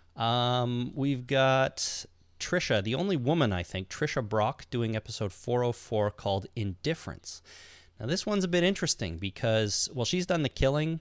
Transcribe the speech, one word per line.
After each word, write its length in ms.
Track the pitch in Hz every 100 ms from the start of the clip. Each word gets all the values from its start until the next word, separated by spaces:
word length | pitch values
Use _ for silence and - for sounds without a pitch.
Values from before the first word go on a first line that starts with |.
| _
Um, 800 | - 117 120 123 123 123 120 123
we've 320 | 147 139 135 127
got 520 | 135 135 131 135 - - - - _ - -
Trisha, 460 | - 180 - 110
the 100 | 101
only 220 | 131 196 165
woman, 360 | 123 165 123
I 120 | 90
think, 240 | 87 95 95
Trisha 340 | - 151 - 107
Brock, 400 | 110 107 - -
doing 240 | 123 113
episode 380 | 110 - - 104
four 320 | - - 123
oh 80 | 123
four 400 | 113 - 110 104
called 340 | - 104 98 -
Indifference. 880 | - 101 90 143 165 - - - - - - - - - -
Now, 60 | 117
this 200 | 175 -
one's 160 | 202
a 60 | 185
bit 160 | 175
interesting 540 | 175 196 165 - 90 85
because, 720 | 98 - 113 110 104 - -
well, 100 | 139
she's 220 | 113 180 180
done 160 | 170
The 60 | 139
Killing, 500 | - 135 147 156 165